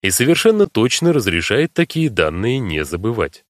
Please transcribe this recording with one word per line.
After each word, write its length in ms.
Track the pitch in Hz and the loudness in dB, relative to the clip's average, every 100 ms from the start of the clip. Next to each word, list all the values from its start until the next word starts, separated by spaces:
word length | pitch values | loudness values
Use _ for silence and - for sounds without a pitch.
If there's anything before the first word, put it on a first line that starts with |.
и 80 | 98 | -2
совершенно 560 | - 123 170 226 214 202 | 0 2 4 2 2 2
точно 480 | - 120 - 165 | 2 0 2 2
разрешает 580 | 151 101 85 80 113 160 | 2 0 -2 0 0 0
такие 380 | - 170 160 156 | 0 -2 0 -2
данные 480 | 98 78 82 110 131 | 0 0 0 -2 -2
не 260 | 107 76 | -2 -4
забывать. 600 | 73 87 107 117 78 - _ | -4 -4 -4 -4 -4 -6 _